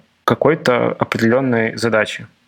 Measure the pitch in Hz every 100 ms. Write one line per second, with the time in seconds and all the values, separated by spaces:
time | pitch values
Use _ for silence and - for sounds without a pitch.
0 | _ _ - 120 135 165 127 120 120 -
1 | - 107 113 123 135 117 113 110 117 110
2 | 104 - - _